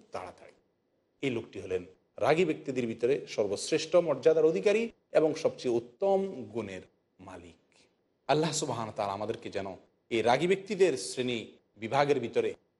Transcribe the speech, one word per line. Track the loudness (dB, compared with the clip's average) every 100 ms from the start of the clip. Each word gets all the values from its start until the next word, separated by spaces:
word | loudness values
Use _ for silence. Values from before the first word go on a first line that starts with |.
| _
তাড়াতাড়ি। | -12 -12 -18 -20 _ _ _ _ _ _ _
এই | -4
লোকটি | -2 -6 -14
হলেন | -6 -6 -6 _ _ -4
রাগী | 0 2
ব্যক্তিদের | 2 -2 -4 -4 -4
ভিতরে | -2 0 0 -2
সর্বশ্রেষ্ঠ | -4 -2 -2 -2 -4 2 2
মর্যাদার | 2 2 6 8
অধিকারী | 6 4 2 2 0 -8 _
এবং | 2 2
সবচেয়ে | 2 -2 -2 0
উত্তম | 0 -2 _ 2 2 0
গুণের | -8 -8 -8 -6 -10 -14 _ _ _
মালিক। | -20 -18 -20 -20 _ _ _ _ _ _ 0
আল্লাহ | 2 2
সুবহানাহু | -2 -4 -4 -6
ওয়া | -4
তাআলা | -4
আমাদেরকে | -4 -6 -6 -8
যেন | -8 -8 -12 _ _ _
এই | 0
রাগী | 4 4 2
ব্যক্তিদের | 0 -2 2 2 2
শ্রেণী | -6 -4 -4 -4 -8 -18 _ _
বিভাগের | -4 0 2 2
ভিতরে | 0 -2 -2 -6 _